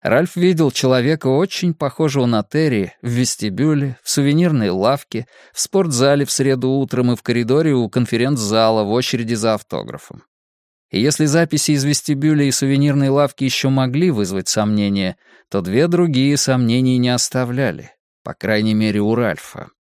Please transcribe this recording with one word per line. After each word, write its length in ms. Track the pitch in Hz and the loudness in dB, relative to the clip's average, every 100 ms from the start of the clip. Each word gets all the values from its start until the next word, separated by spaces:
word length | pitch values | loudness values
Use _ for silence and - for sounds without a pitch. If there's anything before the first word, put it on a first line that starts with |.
Ральф 340 | - 139 180 - | 2 2 0 0
видел 360 | 180 170 156 | 0 2 0
человека, 560 | - 127 127 123 156 131 | 0 2 2 2 0 0
очень 480 | 135 190 - 175 160 | 0 -2 -2 -4 -2
похожего 500 | 139 - 160 139 123 | -6 -2 -2 0 0
на 180 | 113 | 0
Терри, 500 | 101 151 156 113 92 - | -2 -2 0 0 -4 -6
в 40 | 120 | -4
вестибюле, 880 | 120 123 - 110 95 151 147 139 123 | -2 -2 -2 -6 -2 0 0 -2 -6
в 60 | - | -6
сувенирной 600 | - 139 151 175 147 104 | 0 2 2 2 2 0
лавке, 580 | 92 104 139 - 110 117 - - | 2 0 0 -4 -10 -10 -18 -18
в 80 | - | -10
спортзале 640 | - 196 180 123 135 143 139 | -2 0 0 2 4 2 0
в 60 | |
среду 400 | - 139 135 131 | 0 0 0 0
утром 400 | 135 131 123 123 | -2 -2 0 0
и 40 | 120 | 0
в 60 | |
коридоре 520 | - 117 113 139 160 | -2 -2 0 2 2
у 140 | 135 113 | 0 0
конференц-зала 960 | 127 120 117 127 143 107 110 113 113 | -2 0 0 0 0 0 2 2 2
в 80 | 104 | 0
очереди 440 | 117 127 123 113 117 | 0 0 -4 -2 -2
за 180 | 113 | 0
автографом. 720 | 104 - 78 53 - - - _ _ _ _ _ _ _ | -2 -4 -10 -10 -14 -18 -20 _ _ _ _ _ _ _
И 80 | 95 | 0
если 260 | 127 147 156 | 0 2 2
записи 460 | 151 165 151 - | 2 0 0 0
из 120 | 147 135 | 0 0
вестибюля 600 | 147 - 139 151 151 143 | -2 -2 0 2 2 2
и 60 | |
сувенирной 580 | 120 135 139 147 143 139 | 0 0 2 2 2 2
лавки 360 | 139 143 - 135 | 2 0 0 -4
ещё 240 | - 139 | -2 0
могли 420 | 135 127 131 180 | 0 0 0 0
вызвать 380 | 120 98 95 92 | 0 -2 -4 -2
сомнения, 680 | - 104 107 101 101 95 90 _ - _ | -2 0 2 0 0 -2 -6 _ -20 _
то 120 | 98 | -6
две 260 | 90 107 170 | -2 0 2
другие 480 | 175 175 127 135 143 | 2 2 2 2 0
сомнений 600 | - 127 120 120 127 127 | 0 0 2 2 2 2
не 120 | 123 | 0
оставляли, 840 | 123 - 127 123 123 127 82 - _ _ _ | 0 -2 -4 -4 -2 -4 -6 -14 _ _ _
по 100 | - | -16
крайней 400 | - 101 107 107 | -8 -2 0 2
мере, 260 | 107 110 104 | 0 0 0
у 160 | 104 113 | 0 0
Ральфа. 540 | 117 80 - - - _ | -2 -4 -10 -18 -20 _